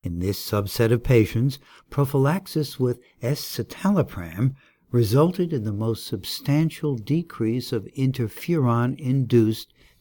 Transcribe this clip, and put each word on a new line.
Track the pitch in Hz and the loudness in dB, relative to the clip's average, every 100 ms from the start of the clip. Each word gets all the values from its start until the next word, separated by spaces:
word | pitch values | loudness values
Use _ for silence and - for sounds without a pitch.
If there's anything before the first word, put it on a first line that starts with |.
In | 92 85 | -6 -4
this | 90 98 | -2 -4
subset | - 104 101 - 113 | -2 -2 -2 0 2
of | 117 | 2
patients, | - 123 110 113 135 135 _ - _ | 4 4 4 2 0 -2 _ -20 _
prophylaxis | - 139 139 135 185 190 156 143 - | -2 0 2 2 0 -2 -4 -4 -2
with | 127 123 _ _ | -2 -2 _ _
escitalopram | 117 147 - - 113 - 196 202 - - 82 85 131 - _ _ _ | -4 -4 -6 -8 -8 -4 0 2 0 -6 -10 -2 -2 -2 _ _ _
resulted | 123 110 123 165 180 175 | 0 4 4 4 2 -2
in | 151 | -2
the | 107 | -4
most | 101 113 113 - | -2 -2 -4 -6
substantial | 107 92 - - 143 160 - 151 127 | -8 -8 -8 0 2 2 0 -4 -4
decrease | 104 156 170 - 113 123 120 | -2 -2 -2 -4 -2 -2 -4
of | 117 98 - | -6 -6 -2
interferon-induced | 135 127 110 - - 170 123 117 120 135 131 135 120 120 110 107 - _ _ _ | -2 0 -4 -6 -2 0 2 2 0 -2 -2 0 4 4 4 0 -8 _ _ _